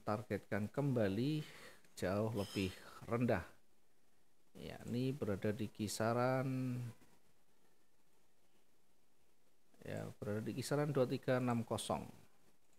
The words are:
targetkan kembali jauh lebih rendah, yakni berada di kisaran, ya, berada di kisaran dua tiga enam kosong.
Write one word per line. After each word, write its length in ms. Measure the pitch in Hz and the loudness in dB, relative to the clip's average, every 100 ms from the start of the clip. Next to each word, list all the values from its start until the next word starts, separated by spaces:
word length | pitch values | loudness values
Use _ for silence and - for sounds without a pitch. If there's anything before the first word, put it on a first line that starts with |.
targetkan 640 | - 107 - 101 - 107 104 | -2 -2 0 -4 0 -2 0
kembali 720 | - 143 123 101 98 139 151 147 - - - - - | 0 2 4 4 4 2 0 -4 -12 -18 -18 -18 -4
jauh 400 | 92 101 110 107 | 0 2 0 0
lebih 320 | 98 104 95 - - - | -2 0 0 -2 -16 -12
rendah, 420 | - 117 120 98 - - - - - - - - - - - | -2 2 4 2 0 -14 -20 -20 -20 -20 -20 -20 -20 -20 -20
yakni 560 | - 78 - - 120 131 | -12 -12 -10 -4 -2 0
berada 400 | 139 104 95 107 | 0 0 0 0
di 160 | 107 107 | 0 -4
kisaran, 1120 | - 101 - 113 120 123 131 131 131 127 123 120 - - - - - - - - - - - - - - - - - - - - - - - - - - - - - | -2 -4 0 2 4 4 2 0 0 -2 -2 -6 -10 -20 -20 -20 -20 -20 -20 -20 -20 -20 -20 -20 -20 -20 -20 -20 -20 -20 -20 -20 -20 -20 -20 -20 -20 -20 -20 -20 -12
ya, 240 | - - 107 - | -6 -4 -6 -6
berada 240 | 104 107 | -2 -2
di 80 | 113 | 0
kisaran 380 | 113 - 147 147 | -2 0 2 2
dua 140 | 139 123 | 4 2
tiga 340 | 131 - 127 | 2 2 2
enam 240 | 123 117 113 | 4 2 0
kosong. 400 | 110 - 85 - - - - - - - | -2 0 -2 -4 -14 -18 -20 -20 -20 -20